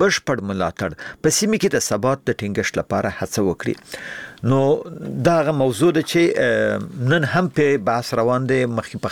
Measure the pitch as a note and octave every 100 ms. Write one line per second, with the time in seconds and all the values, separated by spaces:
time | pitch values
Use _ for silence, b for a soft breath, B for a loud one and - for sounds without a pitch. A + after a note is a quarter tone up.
0 | F#3+ - - B2 G2 F#2+ E2+ - F#2 -
1 | B B D#3 - G#3 A3 G3 B2+ - G#2
2 | B2+ C3+ - - G#2 G2+ G2 - - G2
3 | G#2 - G2 - F#2+ E2+ A#2 A2 B B
4 | B B B B A2+ C3+ C3+ D#3 F3 E3
5 | D3+ C3+ D#3 E3 D3 D3 C3 G#2+ E3+ D#3
6 | - E3+ E3+ - B2+ A2 G#2+ G#2 - -
7 | B2 E3+ C#3 D3+ F3+ - D3 C#3 G2+ A#2
8 | - A#2 A#2 B2+ B2+ C3 B2 A#2 - A#2+
9 | G#2+